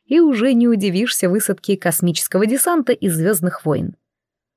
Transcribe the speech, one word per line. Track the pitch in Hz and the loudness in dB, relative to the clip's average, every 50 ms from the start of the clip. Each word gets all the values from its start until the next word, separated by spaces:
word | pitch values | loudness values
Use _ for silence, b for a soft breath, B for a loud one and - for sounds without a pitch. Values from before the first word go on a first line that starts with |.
| B | B
и | - 269 339 | 0 2 4
уже | 339 302 262 208 226 269 254 | 4 4 2 2 2 2 4
не | 233 240 | 4 4
удивишься | 240 233 202 196 202 175 190 233 247 - - - 180 | 2 2 2 0 0 0 0 -2 -2 -2 -2 -2 0
высадке | 180 214 - - 190 - - - 202 | 0 0 -2 -2 -4 -4 -2 -4 -4
космического | 190 - 175 160 - 175 175 160 - - - - 185 214 | -2 -2 -2 -2 0 0 0 -2 -2 -4 -2 0 0 0
десанта | 214 254 269 - 349 349 320 240 - | 0 0 0 0 0 0 0 0 0
из | 233 - 190 190 165 | -2 -2 -2 -2 -2
«Звёздных | 160 160 196 220 165 170 180 - - - | 0 0 0 0 0 -2 -4 -4 -4 -4
войн». | 156 147 - 156 - - _ _ _ _ _ _ _ _ _ _ _ _ | -2 -2 -2 -4 -6 -10 _ _ _ _ _ _ _ _ _ _ _ _